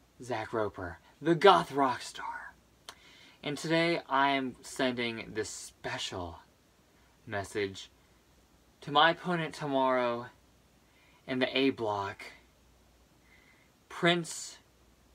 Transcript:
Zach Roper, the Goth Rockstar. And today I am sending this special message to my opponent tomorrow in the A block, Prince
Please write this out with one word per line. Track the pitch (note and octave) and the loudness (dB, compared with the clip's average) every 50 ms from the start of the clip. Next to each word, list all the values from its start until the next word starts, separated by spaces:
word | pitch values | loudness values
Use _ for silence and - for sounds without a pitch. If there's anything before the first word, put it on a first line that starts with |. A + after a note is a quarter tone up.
| _ _ _ - B2+ | _ _ _ -14 -10
Zach | A#2+ A#2+ A2 A2 - A#2+ | -6 -6 -6 -6 -4 -2
Roper, | A2+ G#2+ G2 - - F#2 E2+ E2+ - - - - _ | -2 -2 -2 -4 -6 -10 -10 -10 -12 -18 -20 -18 _
the | C#3 D#3+ E3+ | 0 0 4
Goth | D3+ F#3+ G3 F3+ E3+ - - | 8 8 8 8 8 6 0
Rockstar. | C3+ C#3+ C#3 B2+ - - - - - - - - - - - - - _ _ _ _ _ _ - - - - - - - - - - - - | 0 2 2 2 0 -2 -8 -12 -12 -10 -10 -10 -10 -10 -12 -16 -18 _ _ _ _ _ _ -20 -20 -20 -20 -20 -20 -20 -20 -20 -20 -10 -8
And | D3 C#3+ C3+ | -8 -6 -6
today | - D#3+ E3 E3 E3 E3+ E3+ - - - | -2 0 2 2 2 2 0 -2 -2 0
I | C3+ C3+ C#3 C#3 | 2 4 4 4
am | C#3 C3+ C3 B2+ A#2+ - | 4 2 0 -4 -6 -10
sending | - - - - C3+ B2+ B2 B2 A#2+ A#2 A2+ A2+ - A2+ G#2+ | -14 -10 -4 -2 0 0 0 -2 -2 -4 -4 -6 -10 -8 -6
this | A2 G#2 - | -6 -6 -6
special | - - - - - _ - G#2+ B2 B2 - - A2+ F#2+ F2 E2 E2 - - - _ _ _ _ _ _ _ _ _ _ _ _ _ _ _ A#2 | -8 -12 -14 -16 -16 _ -10 -8 -6 -6 -6 -6 -6 -6 -8 -8 -10 -14 -18 -20 _ _ _ _ _ _ _ _ _ _ _ _ _ _ _ -8
message | G#2+ G2+ F#2+ - - G#2+ G2+ G2 F#2+ - - - _ _ _ _ _ _ _ _ _ _ _ _ _ _ _ _ _ _ | -6 -6 -6 -4 -4 -2 -2 -2 -4 -8 -14 -16 _ _ _ _ _ _ _ _ _ _ _ _ _ _ _ _ _ _
to | - - | -8 2
my | C#3+ D3 D#3+ E3 | 6 6 6 6
opponent | E3 - - F3+ F3 E3 D#3+ C#3+ - | 6 2 -2 -2 -2 -2 -2 -4 -6
tomorrow | - D#3 C#3+ C3+ C3+ C3 C3 B2+ B2+ B2 A#2+ A#2 A#2+ A#2 A#2 - _ _ _ _ _ _ _ _ _ _ _ _ _ _ _ _ _ _ - | -6 -4 -2 0 2 2 2 2 2 2 0 -2 -4 -8 -12 -18 _ _ _ _ _ _ _ _ _ _ _ _ _ _ _ _ _ _ -6
in | C3 B2+ | -2 0
the | B2+ B2 - C3 | 0 0 2 2
A | C#3 C3+ | 4 2
block, | B2 A#2 A2+ G#2 G#2 G2+ G2 G2+ G#2 - - - - - - _ _ _ _ _ _ _ _ _ _ _ _ _ _ _ _ _ - - _ _ _ _ _ _ _ _ _ - | 2 2 0 -2 -2 -2 -2 -4 -6 -10 -14 -18 -18 -20 -20 _ _ _ _ _ _ _ _ _ _ _ _ _ _ _ _ _ -20 -20 _ _ _ _ _ _ _ _ _ -18
Prince | - - F3 E3+ F3 F3 D#3+ - - - - - - - _ _ _ _ _ _ _ _ _ _ | -4 2 2 4 4 2 0 -4 -8 -10 -12 -14 -16 -18 _ _ _ _ _ _ _ _ _ _